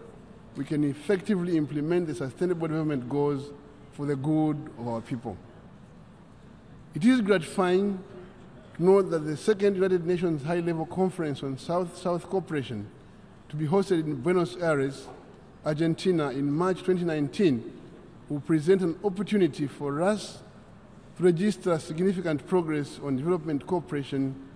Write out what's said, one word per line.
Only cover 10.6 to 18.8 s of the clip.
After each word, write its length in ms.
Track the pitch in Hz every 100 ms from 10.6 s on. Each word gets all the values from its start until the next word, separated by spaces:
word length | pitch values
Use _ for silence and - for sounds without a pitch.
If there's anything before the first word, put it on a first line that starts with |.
| 170 165 160
Conference 560 | 180 185 175 156 135
on 140 | 139 131
South-South 720 | - 170 175 - 180 175 -
Cooperation, 580 | 190 170 151 117 107 107 - - - - - -
to 80 | 151
be 100 | 151
hosted 360 | 196 190 170
in 140 | 156 139
Buenos 420 | 147 185 175 -
Aires, 500 | 170 143 135 135 - - - - - - 151
Argentina, 640 | 151 165 156 190 170 143
in 220 | 131 143
March 320 | 151 185 180
twenty 220 | - 180 175
nineteen, 680 | 156 143 - 185 117 - - - - - - -
will 140 | 147
present 400 | 143 160 151 196